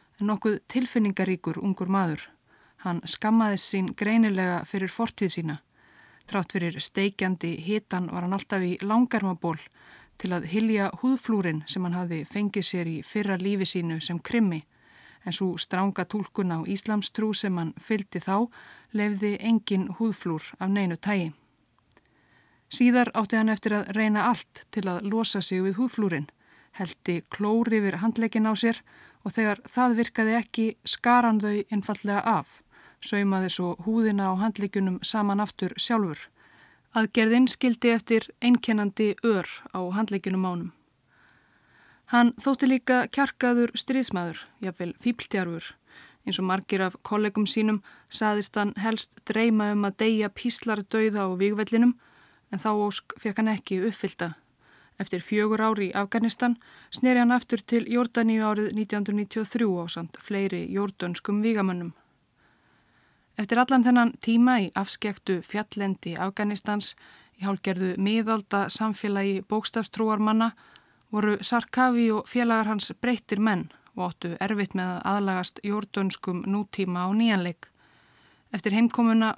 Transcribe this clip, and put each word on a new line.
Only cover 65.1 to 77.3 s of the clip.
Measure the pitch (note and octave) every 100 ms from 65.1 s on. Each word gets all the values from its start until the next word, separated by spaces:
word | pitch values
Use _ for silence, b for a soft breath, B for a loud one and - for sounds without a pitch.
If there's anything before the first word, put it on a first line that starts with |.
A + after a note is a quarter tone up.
| G3 - F3+ -
fjalllendi | G#3 G#3+ G#3 G3 F#3 E3+ E3
Afganistans, | F#3 G3 G#3 G3+ - G#3 - - B B B -
í | G3
hálfgerðu | G3 F#3+ F#3 F#3 F3+
miðalda | G3+ A3+ A3 A3 G3+ G3+ -
samfélagi | - A3 G3 G#3+ G3 G3 F#3+ -
bókstafstrúarmanna, | G#3+ - A3+ - - A3 G#3+ G#3+ A3 A3+ - b b b b b
voru | G#3 G#3 G3+
Sarkawi | F#3+ A#3+ - - B3+ A#3+ A3+
og | G#3+ -
félagar | B3 A#3 A3 G#3+
hans | G#3+ - -
breyttir | A#3+ A#3+ - G3+
menn | A3 F3+ D#3+ b b
og | - F3+
áttu | - F3 E3+
erfitt | G3 G#3 F#3+ G3
með | F#3
að | F3+ F#3+
aðlagast | G3+ G3 F#3 F3+ -
jórdanskum | G3+ G#3 G#3 G3+ F#3+ - - F3+
nútíma | G3 G3+ G3+ - F#3 F3+ F#3
á | G#3+
nýjan | A#3